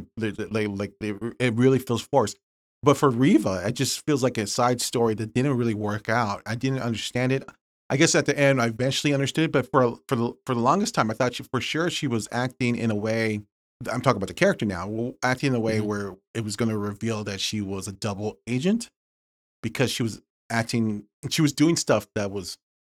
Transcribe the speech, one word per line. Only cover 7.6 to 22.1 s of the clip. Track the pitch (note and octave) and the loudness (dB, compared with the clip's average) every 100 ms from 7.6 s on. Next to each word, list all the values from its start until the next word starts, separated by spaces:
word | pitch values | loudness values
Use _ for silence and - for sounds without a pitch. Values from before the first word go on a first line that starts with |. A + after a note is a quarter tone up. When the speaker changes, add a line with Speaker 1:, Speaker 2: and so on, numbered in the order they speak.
| _ _ - | _ _ -4
Speaker 1:
I | C3+ | 2
guess | D#3 | 4
at | E3+ D3 | 4 2
the | C3+ | 4
end, | C#3 C3+ | 4 4
I | A#2 | 2
eventually | A2+ B2+ C3+ D3+ | 0 -2 0 0
understood, | C#3 C3+ - D#3+ | 0 0 0 0
but | D#3 - | 0 2
for, | C#3+ B2 A#2 - | 4 4 2 -2
for | B2 | 0
the, | A#2 - - | 0 -4 -4
for | |
the | B2 | 0
longest | A#2+ F3 G3+ | 4 2 2
time, | - A2+ | 0 0
I | A2+ | 0
thought | - - | -2 -2
she, | |
for | A#2 B2+ | -4 -4
sure | - D3+ E3+ | -2 -2 -2
she | - C#3+ | -2 -2
was | A#2 G2+ | -2 -2
acting | A#2 B2+ - B2 A#2+ | -4 -4 -2 -2 0
in | A2+ | 0
a | G#2 | 0
way, | A2 A2+ A2+ G#2+ G#2 _ _ - A2+ | 0 0 0 -2 -8 _ _ -12 -6
I'm | A#2 | -2
talking | C3+ A2+ | 0 0
about | F#2+ | 0
the | F2+ | 0
character | F#3 F#3 G#2+ | 2 2 -2
now, | F2+ F#2+ | -4 -6
w-, | A2 A#2+ - | -6 -6 -2
acting | B2 B2+ C#3+ | -2 0 0
in | B2 | 0
a | |
way | A2 A2 | 0 0
Speaker 2:
Mm-hmm. | G#2 | 0
Speaker 1:
where | G#2 G2+ F#2 _ A#2 | -2 -6 -10 _ -8
it | |
was | G#2+ G2+ | -6 -2
gonna | A#2 G#2+ | -2 -2
reveal | G#2 G2+ A2+ A2 | -4 -4 -4 -4
that | G#2+ G2 | -4 -6
she | - G#2+ | -4 -4
was | G2 G2 F#2+ | -4 -6 -8
a | |
double | F#2 A2 G2 G#2+ - - | -6 -6 -4 -6 -6 -4
agent | B2 E3+ A3+ - _ _ _ _ _ _ _ | -2 0 0 -2 _ _ _ _ _ _ _
because | A2 - B2 | -6 0 0
she | - | 0
was | A#2 - _ _ - | -4 -6 _ _ -6
acting, | A2+ A2+ A#2+ A2 G#2 - _ C3+ | -4 -2 0 -2 -4 -10 _ -6
she | - | 0
was | D3+ | 2
doing | - E3+ E3+ | 4 2 2
stuff | - A2+ - | 2 0 0